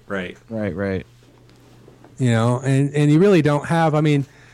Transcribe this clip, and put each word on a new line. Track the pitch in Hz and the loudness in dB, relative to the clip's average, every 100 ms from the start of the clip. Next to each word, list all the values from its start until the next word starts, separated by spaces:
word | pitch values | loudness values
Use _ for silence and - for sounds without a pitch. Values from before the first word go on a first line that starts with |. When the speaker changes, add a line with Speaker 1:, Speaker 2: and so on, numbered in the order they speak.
| - | -10
Speaker 1:
right. | 98 90 - - | -10 -8 -14 -12
Speaker 2:
Right, | 113 101 85 | -8 -6 -6
right. | 98 95 - _ _ _ _ _ - - - - - - | -6 -6 -8 _ _ _ _ _ -20 -20 -20 -20 -20 -4
Speaker 3:
You | 127 | 0
know, | 113 120 123 | 2 0 0
and, | 135 135 143 | 0 0 0
and | 147 147 | 0 2
you | 156 | 4
really | 202 180 | 4 4
don't | 147 147 131 | 2 -2 -2
have, | 165 160 151 | 0 0 0
I | |
mean, | 151 143 135 - - | 0 0 -4 -14 -20